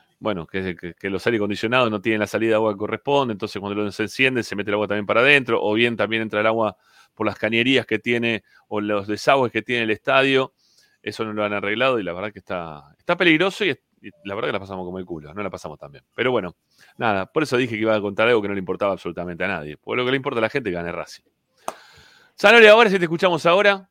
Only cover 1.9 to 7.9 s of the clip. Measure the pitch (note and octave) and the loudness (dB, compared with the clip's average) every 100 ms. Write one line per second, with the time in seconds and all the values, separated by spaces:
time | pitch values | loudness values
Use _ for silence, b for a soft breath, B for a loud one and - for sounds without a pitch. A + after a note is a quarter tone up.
1.9 | G#2+ G#2 A2 G#2 G#2+ A2+ G#2+ A2 G2+ G#2 | 0 0 0 0 0 2 2 0 -2 -6
2.9 | A2 - C#3+ C3 G#2 G#2+ G2+ G2+ G2+ G#2 | -6 0 0 0 -4 -6 -8 -6 -4 -4
3.9 | - G#2+ - C3 B2+ G#2+ G2+ G#2 G#2 G#2 | -4 -4 0 0 0 -4 -6 -2 -2 -2
4.9 | G2+ G2 G#2+ C3 D3 B2 A2+ G#2+ G#2+ A#2+ | -2 0 2 4 4 2 0 0 2 0
5.9 | A2+ G#2 A2+ A2 G#2 G#2+ A2+ G#2+ - b | 0 -2 -2 -2 0 0 2 -2 -4 b
6.9 | b b - G#2+ G2 G#2+ A2+ A#2+ C3+ A2 | b b -6 -4 -2 -2 0 2 2 0